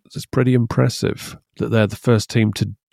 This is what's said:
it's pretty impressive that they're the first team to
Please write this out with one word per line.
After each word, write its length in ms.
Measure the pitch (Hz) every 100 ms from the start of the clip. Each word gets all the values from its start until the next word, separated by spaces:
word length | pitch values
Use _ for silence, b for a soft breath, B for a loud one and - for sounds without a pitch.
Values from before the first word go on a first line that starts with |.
| _
it's 200 | - -
pretty 280 | 131 127
impressive 800 | 123 113 - 127 - - - - - _ -
that 100 | -
they're 160 | 113 104
the 80 |
first 360 | - 127 110 -
team 220 | 120 107
to 140 | - 101 - _